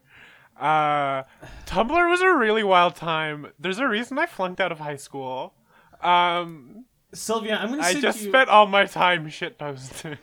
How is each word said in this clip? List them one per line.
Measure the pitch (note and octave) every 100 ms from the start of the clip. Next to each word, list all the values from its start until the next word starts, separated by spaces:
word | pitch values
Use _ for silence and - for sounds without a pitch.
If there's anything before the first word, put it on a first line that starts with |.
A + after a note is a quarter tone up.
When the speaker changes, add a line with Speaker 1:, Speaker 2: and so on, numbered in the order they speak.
| _ - - _ _ -
Speaker 1:
Uh, | C#3+ D#3 D3+ D3 C#3 C3+ C3+ _ - - -
Tumblr | F3+ A3+ E4+ F4
was | F4+
a | F#4
really | E4 A3 A3
wild | G3+ F#3 F3 -
time. | D#3+ D#3+ D#3 D3+ C3+ -
There's | F3 F#3+
a | C4+
reason | G#3 A#3+ C4+
I | E4
flunked | - F#3 F3+
out | F#3
of | D#3+
high | D3+ C#3+
school. | - C#3 C3 C3 F3 - _ _ _ _
Um, | F3 F3 F3 F3 E3+ D#3+ B2+ G#3 B3+ _ _
Speaker 2:
Sylvia, | F3 - A3+ G#3+ G3+
I'm | G#3
gonna | C#4+
Speaker 1:
I | E4+
Speaker 2:
send | C#4+
Speaker 1:
just | A3 G#3+
Speaker 2:
you | G#3
Speaker 1:
spent | C4 C4
all | G#3+ G#3
my | G3 F#3+
time | E3 F3+ F3 D#3
shitposting. | - E3+ - D3 C3+ C3 - D#3+ D3